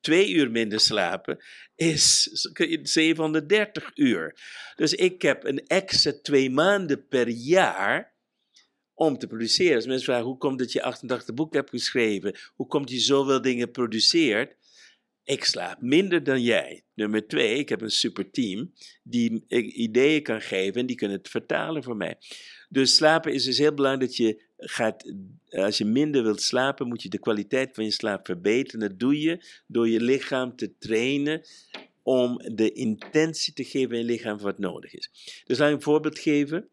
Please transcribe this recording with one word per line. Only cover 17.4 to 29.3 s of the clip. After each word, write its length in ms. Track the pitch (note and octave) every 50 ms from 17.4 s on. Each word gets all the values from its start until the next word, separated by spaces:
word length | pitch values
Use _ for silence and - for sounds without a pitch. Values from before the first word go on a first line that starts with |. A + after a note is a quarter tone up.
| C3 G#2 A2 C#3
ik 100 | C#3+ -
heb 120 | A2+ F#2+
een 100 | A2 G#2+
superteam 840 | - - - A#2 - - G2 - _ - B2 G2+ F#2 G#2 C#3 F3+ _ _ - - - _
die 420 | _ A#2 A#2 A#2+ A#2 A2+ A2+ A2 - _
i-, 80 | -
ideeën 680 | B2 A2 G#2+ - - A#2 A2 G#2+ A#2+ C3 D3 D#3 D3+
kan 180 | D3 - A2+ A2
geven 400 | - - G2+ F#2+ F#2+ G2 F#2+ A#2
en 60 | B2
die 100 | B2 B2+
kunnen 200 | - A#2 G2+ G2
het 120 | F#2+ _ -
vertalen 540 | - A#2 - _ D#3 D#3+ - D#3 D#3+ D3+
voor 140 | B2 B2 A#2
mij. 200 | G#2 F2+ E2 - _ - - - - - - - - - _
Dus 260 | - C3+ C3+ B2 -
slapen 380 | - D#3 D3+ D#3+ E3 D#3+ D#3+
is 120 | B2+ C3+ A#2+
dus 140 | C3 B2 B2
heel 160 | D3 D3+ D3
belangrijk 320 | C#3 C#3 C3+ C3+ C3 C3 A#2+
dat 80 | -
je 260 | - A#2+ A2 G#2+ - _ _ _
gaat, 560 | _ - - - - A#2+ A2 G#2 - - - - G2 F#2+ F#2+ - - _ _
als 280 | - - F#2+ G#2 A2 -
je 60 | A2
minder 380 | G#2+ A2 C3 D3+ D#3 C#3+ C3+
wilt 200 | A2+ A2 G#2 G2+
slapen, 460 | - - - B2 B2+ C#3 C3+ - C#3 A#2+
moet 140 | A#2+ A#2+
je 60 | - F#2+
de 100 | F#2 G2+
kwaliteit 560 | - - A2 G#2 G2+ G#2 - C3 C3+ C3 _
van 100 | - A2
je 60 | G#2+
slaap 360 | G#2 - - G#2+ G2+ F#2+ -
verbeteren. 540 | - F#2 F2 F2 G2+ A2 B2+ C3+ - - A2+ G#2+ G2+
Dat 100 | F#2+ F#2
doe 220 | A#2+ C3 C#3+ D3+
je 240 | D3+ D#3+